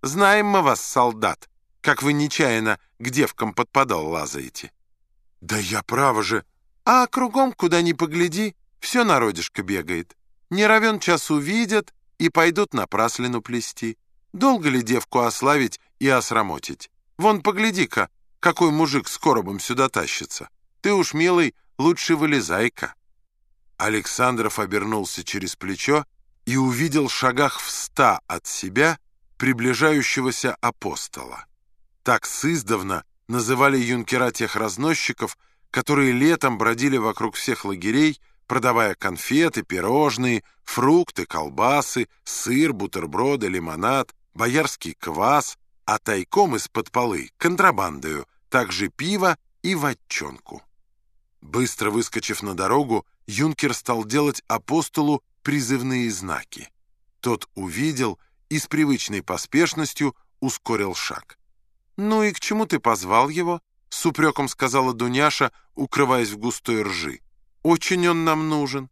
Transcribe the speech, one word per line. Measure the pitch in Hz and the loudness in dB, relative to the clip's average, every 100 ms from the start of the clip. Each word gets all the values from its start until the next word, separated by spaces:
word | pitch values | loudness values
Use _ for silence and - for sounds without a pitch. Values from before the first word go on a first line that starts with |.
Знаем | 135 160 196 208 208 | -4 2 4 6 4
мы | 196 | 4
вас, | 151 113 | 4 2
солдат, | - - 120 110 104 76 - _ _ _ | 0 2 2 2 -2 -2 -14 _ _ _
как | - 139 | 0 2
вы | 135 | 2
нечаянно | 147 147 - 147 113 110 98 _ _ | 0 0 2 2 2 0 -2 _ _
к | 120 | -6
девкам | 127 147 - 110 | 0 -2 -2 -6
под | 95 120 | -4 0
подол | 139 135 90 78 | 2 2 0 -2
лазаете». | 82 73 73 64 - - _ _ _ _ _ _ _ | -4 -6 -10 -12 -14 -18 _ _ _ _ _ _ _
«Да | 85 107 | -6 -4
я | 92 107 | -2 -4
право | - 117 139 110 | -2 2 4 2
же». | 95 110 - _ _ _ - | 0 -2 -4 _ _ _ 4
«А | 247 247 | 4 4
кругом, | - 254 214 262 | 0 0 2 0
куда | - 175 170 | 0 2 4
ни | 170 | 2
погляди, | 156 165 160 175 165 214 - _ _ | 0 -2 0 0 0 -4 -6 _ _
все | - 247 | -2 0
народишко | 226 143 117 85 82 - | 4 4 2 0 -6 -8
бегает. | 92 98 80 87 82 _ _ _ _ | -4 -4 -2 -6 -6 _ _ _ _
Не | 185 208 | 2 4
равен | 220 220 214 | 6 4 0
час | - 165 - | 2 0 2
увидят | 151 143 214 226 214 208 _ _ _ | -2 0 -2 2 0 -2 _ _ _
и | 165 | 0
пойдут | - 165 170 202 | 4 4 4 0
напраслину | 127 92 101 117 - 123 120 | -2 -2 0 0 0 -4 -4
плести. | 107 120 - - 113 110 _ _ _ | -4 -6 -6 -8 -8 -8 _ _ _
Долго | 185 262 240 151 | 0 2 4 2
ли | 127 | 0
девку | 113 127 - 127 | 2 -2 0 0
ославить | 120 - 135 147 120 - _ _ | 2 2 2 4 2 -4 _ _
и | 135 | 2
осрамотить? | 127 - 113 101 73 - 69 - _ _ - | 2 2 0 0 -4 -10 -12 -14 _ _ 0
Вон, | 196 208 | 2 4
погляди-ка, | 175 196 220 190 143 - 90 _ _ _ | 0 2 0 2 0 0 -2 _ _ _
какой | 175 165 170 | 0 4 2
мужик | 151 160 139 - | 4 2 0 -4
с | - | -2
коробом | 160 117 92 98 | 2 2 0 -8
сюда | - 120 135 | -4 0 2
тащится. | - 76 - - - - _ _ _ | 0 -4 -6 -8 -12 -14 _ _ _
Ты | 202 | 0
уж, | 202 160 | 2 2
милый, | 151 170 180 151 - _ - | 2 2 4 2 -2 _ 0
лучше | 147 175 - 160 | 0 2 0 2
вылезай-ка». | 156 143 82 90 113 - - - _ _ _ _ _ _ _ _ | 2 0 0 0 0 -2 -10 -10 _ _ _ _ _ _ _ _
Александров | 101 107 92 - 127 120 107 - | -2 -2 -4 0 0 2 -2 -2
обернулся | 101 104 101 110 95 - | -2 -2 -2 -4 -4 -10
через | - 98 92 - | -8 -8 -8 -8
плечо | 95 95 - 147 147 _ _ _ - | -8 -4 0 0 0 _ _ _ -4
и | 131 | 0
увидел | 131 123 160 147 135 | 0 0 0 0 0
шагах | - 127 123 143 - | 2 0 2 0 0
в | - | -8
ста | - - - 127 87 _ | -8 -6 4 4 4 _
от | 87 - | -10 -8
себя | - 95 98 156 160 _ _ _ _ | -8 -4 2 2 0 _ _ _ _
приближающегося | 127 120 120 120 156 151 127 - 131 120 127 - | -2 0 0 2 2 2 0 -2 -2 -2 -4 -2
апостола. | 120 - 98 71 - - 64 62 - _ _ _ _ _ | -4 -4 -8 -8 -12 -14 -14 -14 -18 _ _ _ _ _
Так | - 117 - | 0 0 0
сыздавна | - 147 170 101 110 95 90 - _ - | -4 -2 -2 0 -2 0 -6 -6 _ -6
называли | 120 113 127 139 135 | -4 0 2 4 4
юнкера | 117 123 110 127 123 | 0 -2 0 0 0
тех | - 113 104 | 0 -4 -2
разносчиков, | 107 95 147 160 - 127 110 - _ _ _ | -4 -2 -2 0 -2 -4 -6 -8 _ _ _
которые | - 127 143 135 | -4 2 2 4
летом | 123 147 170 139 110 | 4 2 4 0 2
бродили | 110 117 139 135 | 0 2 0 2
вокруг | 110 101 110 - | 0 -2 -4 -4
всех | - 120 101 | -4 -4 -4
лагерей, | 95 92 123 156 143 _ _ _ | -4 0 2 2 0 _ _ _
продавая | 127 123 117 110 92 | 0 2 2 2 0
конфеты, | 98 90 - 139 165 117 | -4 -6 0 2 2 0
пирожные, | - 90 92 135 151 110 127 113 - _ | -6 -4 0 2 2 0 0 -2 -4 _
фрукты, | - - 127 170 175 - 85 | -8 0 4 4 2 -6 -6
колбасы, | 80 76 67 117 143 131 - 117 _ | -6 -6 0 2 2 0 -4 -6 _
сыр, | - - - 127 156 | -12 -8 -2 0 0
бутерброды, | 113 101 95 82 90 131 139 104 | -2 -6 -6 -6 -2 0 0 -2
лимонад, | 92 82 80 104 135 127 _ _ | -4 -6 -4 0 0 -2 _ _
боярский | - 117 139 151 - 82 | -4 0 0 -2 -4 -12
квас, | 78 - 78 110 147 - - _ _ - | -10 -8 0 2 2 0 -12 _ _ -4
а | 107 | -2
тайком | - 101 90 196 196 113 | 0 -4 0 0 2 0
из-под | - - 107 | -4 -6 -4
полы — | 127 123 90 64 _ | -2 -2 -2 -8 _
контрабандою, | 170 180 190 104 92 71 76 76 - _ _ | -2 4 4 4 -4 -6 -8 -8 -10 _ _
также | 127 107 90 98 | 0 0 -4 -4
пиво | - 147 202 185 160 _ _ | -4 -4 0 0 0 _ _
и | 170 180 | -4 -2
ватчонку. | 143 127 _ - 73 65 - - _ _ _ _ _ _ _ _ | -2 -4 _ -10 -10 -14 -18 -20 _ _ _ _ _ _ _ _
Быстро | 73 113 127 - 107 | -8 -2 -2 -2 -2
выскочив | 107 110 113 - 104 | -2 -2 -6 -6 -6
на | 101 92 | -6 -4
дорогу, | 95 131 143 107 - _ - | 0 2 2 -4 -6 _ -10
юнкер | 104 151 151 143 | -2 -2 0 -2
стал | 123 - 117 | -4 -4 -4
делать | 107 135 147 - _ | 0 0 0 -2 _
апостолу | 113 - 156 151 - 147 143 _ _ | -6 -2 -2 -2 0 0 0 _ _
призывные | - 147 120 131 127 127 117 | -4 -2 0 -2 -2 -2 -2
знаки. | 95 92 71 - - - _ _ _ _ _ | -4 -6 -8 -8 -20 -20 _ _ _ _ _
Тот | 123 110 - - | -2 -2 -4 -10
увидел | 95 82 151 139 120 90 _ _ _ | -8 -2 -2 0 -4 -4 _ _ _
и | 151 | -6
с | - | -4
привычной | 151 151 131 - 101 | 0 0 0 -2 -6
поспешностью | - 90 - 139 170 - 147 - 143 - _ _ | -6 -8 -2 0 0 0 -6 -4 -6 -6 _ _
ускорил | 131 - - 110 98 | -6 -6 -4 -2 -2
шаг. | 87 - - - - _ _ _ _ _ - | -4 -8 -10 -14 -20 _ _ _ _ _ -6
«Ну | 208 220 | 0 2
и | 214 | 2
к | 170 | -2
чему | - 208 - | -4 -2 0
ты | 156 | 0
позвал | - 107 90 110 139 | 0 0 2 2 2
его?» — | 156 175 175 _ _ _ | 0 -4 -4 _ _ _
с | - 165 | -4 -4
упреком | 151 156 143 135 | 2 2 2 -4
сказала | - 135 135 131 | -2 0 2 0
Дуняша, | 117 120 127 147 - 135 _ _ | 0 -2 2 2 2 -2 _ _
укрываясь | - 135 - 135 127 110 | -8 -4 0 2 2 0
в | 104 | -4
густой | 117 - - 113 | -6 -6 -2 -2
ржи. | 101 90 80 62 - _ _ _ | -2 -4 -6 -10 -18 _ _ _
«Очень | 160 165 - 185 175 | 0 0 2 0 2
он | 165 165 | 2 2
нам | 156 156 | 0 0
нужен». | 151 139 139 131 | 0 -2 -4 -10